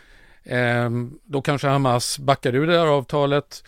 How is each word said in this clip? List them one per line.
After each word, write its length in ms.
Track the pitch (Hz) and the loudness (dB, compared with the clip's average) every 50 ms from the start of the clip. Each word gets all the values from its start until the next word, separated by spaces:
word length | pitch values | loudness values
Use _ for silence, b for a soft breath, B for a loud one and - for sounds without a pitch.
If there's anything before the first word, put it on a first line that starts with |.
| b b b b b b b b b | b b b b b b b b b
Ehm, 720 | - 127 123 123 120 120 120 120 120 117 120 120 120 143 - _ | -6 -4 -2 0 0 0 0 0 -2 -2 -4 -4 -6 -10 -16 _
då 180 | - 143 139 131 | -8 -6 -4 -2
kanske 260 | - 147 139 - 143 | -2 -2 0 0 0
Hamas 500 | 135 139 139 131 120 123 - - - - | 2 2 2 2 2 0 0 -4 -6 -4
backar 360 | 139 131 139 - - 135 117 | 0 0 0 0 0 0 0
ur 120 | 131 151 | 0 2
det 120 | 160 175 170 | 2 2 2
här 80 | 170 | 4
avtalet. 800 | 156 143 143 127 - - 147 143 139 143 147 - _ - - b | 4 2 0 0 -2 -2 0 0 2 2 0 -2 _ -10 -20 b